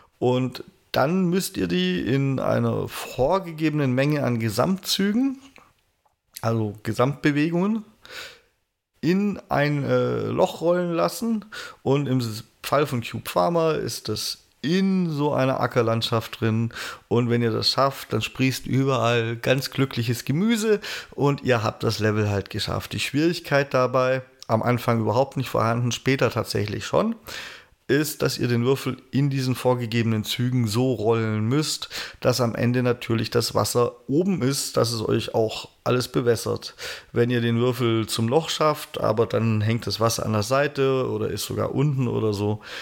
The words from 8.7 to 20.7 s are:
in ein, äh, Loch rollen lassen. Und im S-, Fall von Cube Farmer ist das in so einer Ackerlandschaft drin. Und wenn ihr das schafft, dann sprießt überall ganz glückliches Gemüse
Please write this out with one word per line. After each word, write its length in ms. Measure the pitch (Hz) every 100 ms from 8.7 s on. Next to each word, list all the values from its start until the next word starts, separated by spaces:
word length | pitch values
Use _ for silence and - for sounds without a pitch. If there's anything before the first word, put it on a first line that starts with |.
| _ _ _
in 400 | 160 190 208 - -
ein, 340 | 139 147 147
äh, 440 | 123 127 123 120 107
Loch 340 | 123 185 -
rollen 340 | 165 175 175
lassen. 500 | 165 170 - 233 220 - - - -
Und 240 | - 143 131
im 140 | 131
S-, 240 | 117 107 - _
Fall 240 | - 139 151
von 160 | 123
Cube 260 | 117 110 -
Farmer 460 | 180 175 170 160
ist 340 | 151 - - -
das 300 | 107 - - _ _
in 480 | - 185 196 190 170
so 240 | 147 147
einer 260 | 123 131 127
Ackerlandschaft 800 | 120 127 113 113 - 113 - -
drin. 320 | 113 110 113 - - - -
Und 200 | 117 120
wenn 140 | 120
ihr 80 | 117
das 200 | 110 107
schafft, 420 | - 139 - -
dann 100 | 113
sprießt 440 | - - 131 120 -
überall 720 | 127 135 127 117 120 113 117
ganz 340 | 131 131 -
glückliches 540 | - 135 - 117 120
Gemüse 560 | - 147 220 233 220